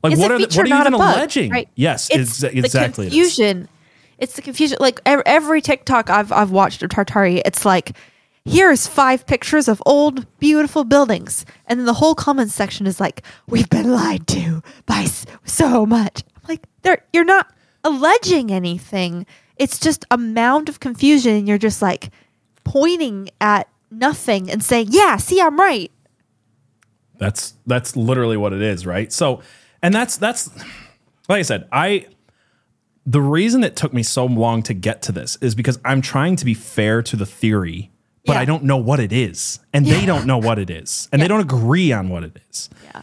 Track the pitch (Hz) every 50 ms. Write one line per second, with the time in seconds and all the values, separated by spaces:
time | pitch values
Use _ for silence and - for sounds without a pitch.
0 | - 156 247 - 277 - 247 240 226 226 165 170 196 - 285 285 294 285 254 226
1 | 185 214 226 226 285 320 - 285 185 113 95 247 - _ _ - 127 165 143 110
2 | - - 277 320 127 117 113 - 139 131 110 127 127 254 - 135 123 123 - -
3 | 101 92 87 302 349 349 - - 226 208 196 180 175 - _ _ _ _ _ _
4 | _ _ _ _ 254 262 - 269 - 277 254 - 302 294 269 - 285 262 254 -
5 | - - 285 285 - - 262 311 311 294 320 311 - - 294 262 _ - 269 240
6 | 220 - 185 208 214 208 - - 208 196 185 190 196 - - - - 185 - -
7 | 202 - - 214 196 185 175 180 - - - - - 208 190 180 - - - -
8 | - _ _ _ _ _ _ _ _ - - 330 381 370 302 233 - - - -
9 | 277 254 262 254 - - 294 254 - - - 302 285 - 220 202 - - 277 285
10 | 294 302 269 262 226 - _ _ - 294 302 302 302 285 - 311 285 226 277 285
11 | 285 233 214 175 175 196 - - - - - _ _ - 240 247 247 233 233 -
12 | 302 311 320 311 - - 285 269 240 208 208 - 208 196 - - 202 190 185 -
13 | 196 165 - - - - - - _ - 240 226 226 - - - 208 240 247 240
14 | - 330 320 185 165 - - 190 170 165 165 160 - - - - _ - 226 202
15 | 196 - - - - - - - _ - - - 330 277 247 247 214 208 226 233
16 | 214 - _ - - _ _ - _ - 320 - - _ _ _ _ 359 359 -
17 | _ _ - 330 339 330 381 392 - _ _ _ _ _ _ _ _ 311 302 262
18 | 269 311 392 480 480 - 359 311 254 220 196 190 180 175 175 180 - - - 196
19 | 185 175 170 175 190 _ - _ _ _ _ _ 269 269 - - - 320 311 -
20 | - _ 247 240 240 226 220 233 233 240 262 302 311 311 285 - - 269 240 -
21 | 269 277 302 285 240 247 214 208 202 202 208 202 208 220 202 - - 190 175 -
22 | - - _ _ _ _ _ _ _ _ _ _ _ - - 277 285 330 349 349
23 | 320 254 208 196 196 190 _ _ 214 208 208 202 - _ _ _ _ _ - 220
24 | 247 277 302 - - - 220 196 185 185 - 214 202 - 247 240 226 202 226 359
25 | 415 370 254 - - - 359 370 370 320 294 302 381 392 302 220 180 - _ _
26 | _ _ _ _ _ _ _ _ _ _ _ _ _ _ _ _ _ _ _ _
27 | _ _ _ _ 107 101 104 - - - - _ _ - 123 123 123 - - 131
28 | 113 113 131 127 120 113 113 107 104 104 95 98 104 107 101 87 90 95 87 95
29 | 113 113 - - 170 143 127 127 - - - _ _ _ _ _ - 175 196 220
30 | 247 247 - - 202 220 240 - - - - - - - - - - - _ _
31 | _ _ _ _ _ _ 202 202 175 - 123 98 - - - 131 156 190 208 196
32 | - - _ _ _ _ _ _ _ _ _ _ _ _ _ _ _ _ _ _
33 | _ 139 120 147 143 139 147 160 196 233 233 262 233 175 - - - 147 - 123
34 | 113 - - - 127 127 123 113 113 117 117 113 110 - 117 92 87 107 113 -
35 | - - 104 87 - - - - - 123 110 107 120 127 123 117 _ 120 135 135
36 | 127 - - 143 139 170 143 135 - 131 113 107 - - - - 107 104 90 113
37 | 117 - - 110 101 95 - - - 110 107 104 92 85 82 87 107 - _ _
38 | _ _ _ _ _ - 147 131 127 131 156 160 139 135 139 135 120 113 139 147
39 | 120 98 101 127 127 95 82 - - - - - _ _ - 139 143 143 160 185
40 | 196 190 175 143 120 127 131 120 110 117 117 107 98 90 85 80 - - - -
41 | - - - 139 156 180 202 220 202 143 131 123 113 113 139 180 185 160 123 107
42 | 92 92 90 85 82 78 - - _ _ _ - - - - _ - - - -